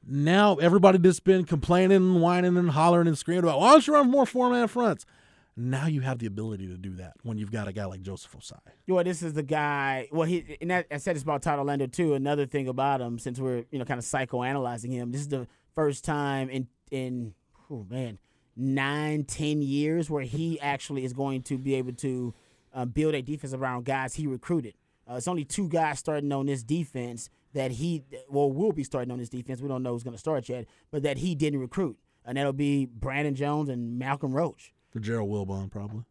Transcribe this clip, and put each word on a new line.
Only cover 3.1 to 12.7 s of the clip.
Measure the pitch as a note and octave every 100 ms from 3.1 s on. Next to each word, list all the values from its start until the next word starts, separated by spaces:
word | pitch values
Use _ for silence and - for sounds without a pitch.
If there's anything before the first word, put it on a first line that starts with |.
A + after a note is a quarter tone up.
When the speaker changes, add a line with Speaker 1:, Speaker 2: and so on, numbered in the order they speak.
| D3+
Speaker 1:
screaming | - F3+
about, | E3+ C#3+
"Why | G#3+
don't | D4+ D4
you |
run | D4 B3+
more | C#4 B3+
four-man | B3+ B3 A#3+ A#3
fronts?" | B3 A#3 C#3 - _ _ _ _ -
Now | B2 C3+ D#3+
you | D3
have | C3 B2
the | A2+
ability | G2+ A2 G2+ F#2+
to | F2+
do | F#2+
that | F#2 F#2 -
when | A#2 G#2+
you've | G#2
got | A2 G2
a |
guy | G2
like | G2 F#2+
Joseph | F#2 F#2 -
Osai. | - - - - _ -
Speaker 2:
You |
know, | F3+
this | F3+ D#3+
is | E3+
the | D3+
guy. | C#3 D3+ D3 C#3+ C#3 C3+ A#2
Well, | D#3 D#3+
he, | F3 D3+ D3+
and | E3+
that, | F3+ D#3+
I | C#3+
said | G3 D#3+
this |
about | C#3 C#3+
Todd | E3+ C#3+
Orlando | C#3+ C#3 C#3
too. | D3 E3
Another | C#3 C#3 D3 C3+
thing | C#3+
about | C3